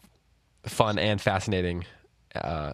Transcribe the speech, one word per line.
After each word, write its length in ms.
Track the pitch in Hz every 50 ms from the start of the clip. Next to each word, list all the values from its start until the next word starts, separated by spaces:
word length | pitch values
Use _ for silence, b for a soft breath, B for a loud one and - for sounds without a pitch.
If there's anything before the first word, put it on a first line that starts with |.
| - - _ _ _ _ _ _ _ _ _ _ -
fun 340 | - - - 117 107 104
and 240 | 101 95 107 104 98
fascinating, 640 | - 110 98 95 - - 101 92 90 87 87 87 85 B B B - _ _ _ _ - -
uh, 380 | - - - 82 78 73 73